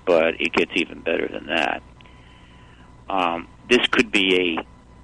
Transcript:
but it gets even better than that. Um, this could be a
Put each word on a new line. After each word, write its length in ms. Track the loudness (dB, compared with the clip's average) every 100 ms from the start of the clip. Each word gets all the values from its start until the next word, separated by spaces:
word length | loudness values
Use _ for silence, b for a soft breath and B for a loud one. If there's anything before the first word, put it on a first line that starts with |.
but 360 | 2 4 4 0
it 120 | -2
gets 200 | 0 -2
even 260 | -2 -4 -6
better 280 | -4 -4 -4
than 180 | -8 -4
that. 360 | -2 -2 -4 -10 -20 B B B B B B B B B -18 -6
Um, 400 | -2 0 -2 -8 -12 0
this 180 | 2 2
could 200 | 0 0
be 460 | 0 2 2 0 -2
a 80 | -8 -16 -20 -20